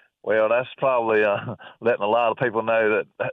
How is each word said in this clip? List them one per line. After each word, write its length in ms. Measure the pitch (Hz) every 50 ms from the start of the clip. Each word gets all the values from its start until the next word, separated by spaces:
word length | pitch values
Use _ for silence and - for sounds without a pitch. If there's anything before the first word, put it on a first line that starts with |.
| _ _ _ _ -
Well, 260 | - 107 110 110 107
that's 200 | 113 123 131 - -
probably, 460 | - 147 131 127 120 113 110 110 107 107
uh, 320 | 104 101 117 110 120 104 - -
<laughs> 160 | - - _
letting 200 | 113 113 117 -
a 60 | 101
lot 240 | 104 113 120 120 110
of 60 | 110
people 240 | - 135 120 101 113
know 420 | 110 113 113 113 110 107 110 98 76 - _ -
that 120 | 120 131